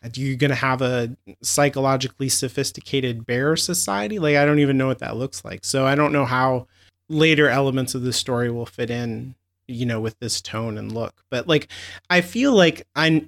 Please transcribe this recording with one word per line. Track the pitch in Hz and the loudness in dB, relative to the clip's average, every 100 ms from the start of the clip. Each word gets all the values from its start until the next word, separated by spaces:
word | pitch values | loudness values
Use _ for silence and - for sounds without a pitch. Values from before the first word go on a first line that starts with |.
are | 117 | -14
you | 127 135 131 | -8 -6 0
gonna | 143 | 0
have | 127 135 127 | 0 0 0
a | 127 127 117 123 - - | 0 0 -4 -8 -18 -12
psychologically | 127 - 143 139 135 135 131 - 135 | -4 2 2 2 0 0 -2 -4 -2
sophisticated | - 127 - 139 - - 139 127 117 113 | -2 -2 -4 -6 -6 -4 -2 -2 -4 -4
bear | 123 143 160 | -2 0 0
society? | - 175 - 196 208 214 | 0 -2 -2 -2 -2 0
Like, | 151 147 | 2 4
I | |
don't | 147 147 | 4 4
even | 143 135 | 4 4
know | 131 | 0
what | 127 | -2
that | - 110 | -6 -6
looks | 135 - | -8 -10
like. | - 95 | -12 -12
So | - 135 | -4 0
I | 135 139 | 2 2
don't | 147 | 2
know | 147 123 | 2 0
how | 127 131 127 - _ _ _ - | 2 2 0 -4 _ _ _ -6
later | 156 160 151 143 | 2 4 6 4
elements | 127 139 131 127 131 | 4 2 0 -2 -2
of | |
the | 123 | -2
story | 120 - 120 120 | -2 -2 -2 -2
will | 117 117 | -4 -8
fit | - 117 | -6 -4
in | 120 120 113 127 127 _ _ - | -4 -4 -6 -10 -16 _ _ -12
you | 120 120 | -4 -2
know, | 113 | -2
with | 110 - | -4 -6
this | 117 - | -6 -6
tone | - 113 113 107 | -6 -6 -6 -6
and | 107 | -8
look. | 113 113 _ - | -6 -8 _ -8
But, | 123 117 | -6 0
like, | 151 - - - - - | 0 0 -16 -16 -14 0
I | 180 | 0
feel | 180 233 277 | 2 0 4
like | 226 170 156 - 143 | 6 6 4 -6 0
I, | 160 160 | 4 2